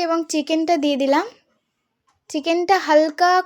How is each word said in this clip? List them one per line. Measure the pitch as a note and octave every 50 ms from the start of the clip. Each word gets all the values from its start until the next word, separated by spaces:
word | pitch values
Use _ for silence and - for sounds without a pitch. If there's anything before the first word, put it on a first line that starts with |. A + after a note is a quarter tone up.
| F4
এবং | E4 E4 E4+ D#4+ D#4+
চিকেনটা | - D#4 D4 D4+ D#4+ D#4+ E4 D#4+ F4 D4+ C4+
দিয়ে | D4 C#4+ B3+
দিলাম। | C#4 C4 C#4 D#4 G4 A#4+ - _ _ _ _ _ _ _ _ _ _ _ _ _ _ _ _ _ _ -
চিকেনটা | - D#4 C#4+ E4 E4 F4 F4 F4+ G4 F#4 D4+
হালকা | C#4 D#4 D4+ D#4 D#4+ D4+ - F4 F4+ F4+ F#4 F4+